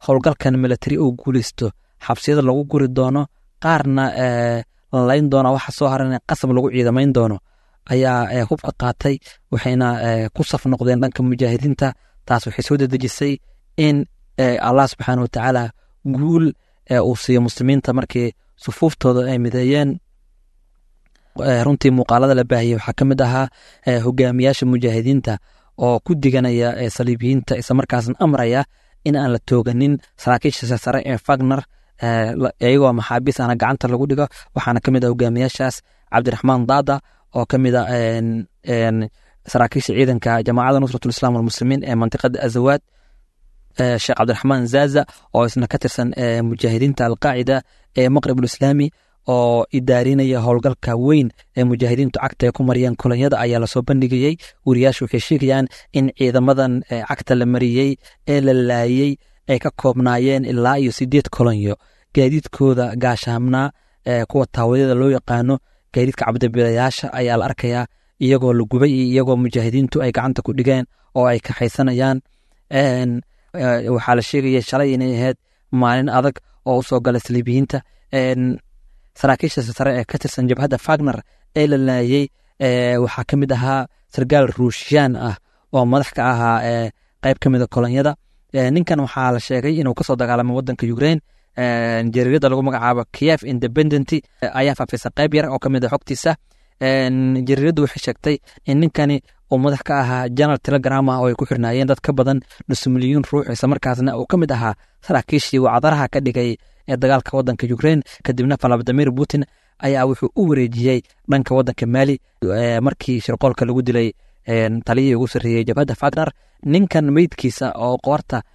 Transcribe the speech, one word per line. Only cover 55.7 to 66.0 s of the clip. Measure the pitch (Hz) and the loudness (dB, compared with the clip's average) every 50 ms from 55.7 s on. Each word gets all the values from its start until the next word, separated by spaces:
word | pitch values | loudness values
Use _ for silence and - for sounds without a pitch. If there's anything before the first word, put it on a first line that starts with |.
| - - - _ - | -4 -12 -20 _ -2
in | 143 135 135 - - | 0 0 0 0 0
ciidamadan, | 135 123 120 127 123 131 135 135 135 127 123 123 - - | 0 2 2 4 4 4 4 2 2 0 -2 -2 -4 -6
eh, | 123 117 104 - | -8 -8 -6 -6
cagta | 139 - - - 131 | -8 -8 -2 0 0
la | 123 120 | 0 2
mariyey | 120 123 123 127 120 120 127 139 139 135 - _ - _ _ _ - | 0 0 0 0 0 2 2 0 0 -2 -4 _ -18 _ _ _ -2
ee | 143 143 | 0 2
la | 135 135 127 | 2 4 4
laayay | 127 123 120 120 120 117 120 123 131 143 143 139 - _ _ _ _ _ - | 4 2 2 0 0 0 0 0 2 0 0 -2 -4 _ _ _ _ _ -2
ay | 135 120 | -2 -2
ka | - 151 | -2 -4
koobnaayeen | - - - 131 120 127 123 123 123 123 123 135 135 131 131 | -6 0 0 0 2 2 2 2 2 2 2 2 2 0 -2
ilaa | 120 127 120 120 127 139 139 | -2 -2 0 0 2 2 2
iyo | 139 123 | 0 -2
siddeed | 113 - 131 127 139 143 - - | -2 -4 -4 0 2 0 0 0
kolonyo. | - - 123 120 110 104 104 101 101 - _ _ _ _ _ _ - | -2 0 0 2 2 0 -2 -2 -4 -6 _ _ _ _ _ _ 0
Gaadiidkooda | 143 135 131 151 156 - - - - 139 135 127 123 123 117 107 | 2 2 4 2 0 -4 -6 -4 0 0 2 2 0 -2 -4 -4
gaashaamnaa, | 123 127 123 117 - - 120 117 117 120 127 127 131 135 143 - _ _ _ _ _ _ | -2 -2 -2 -2 -2 -4 -4 -4 -2 0 0 0 0 0 -4 -6 _ _ _ _ _ _
eh, | 127 123 120 113 - | -4 -2 -2 -2 -2
kuwa | - 139 131 - | 0 -2 -2 0
taawadada | - 123 117 117 123 135 139 131 123 | -2 -2 0 2 2 2 2 2 2
loo | 123 131 139 | 2 2 2
yaqaano, | 135 123 - - 120 120 120 127 139 131 - _ _ _ _ _ - | 2 0 -2 -2 -2 0 2 0 0 -2 -4 _ _ _ _ _ -2
gaadiidka | 127 | 0